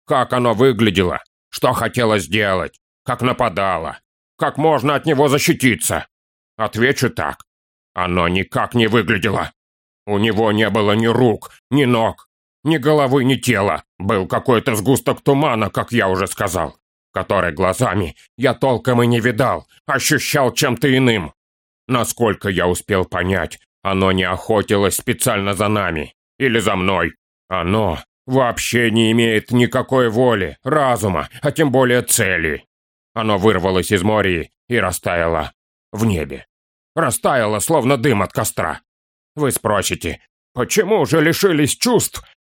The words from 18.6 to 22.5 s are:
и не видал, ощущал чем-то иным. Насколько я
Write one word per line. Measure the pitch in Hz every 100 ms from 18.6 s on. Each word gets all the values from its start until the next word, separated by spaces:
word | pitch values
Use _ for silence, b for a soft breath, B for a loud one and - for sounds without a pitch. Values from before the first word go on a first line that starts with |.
| 135 117 - 120
и | 120
не | 120
видал, | 117 110 123 85 - b -
ощущал | 139 - 147 - 151 127
чем-то | - 143 113 143 131
иным. | 131 110 78 - _ _ _ _ -
Насколько | 127 110 - 113 95
я | 101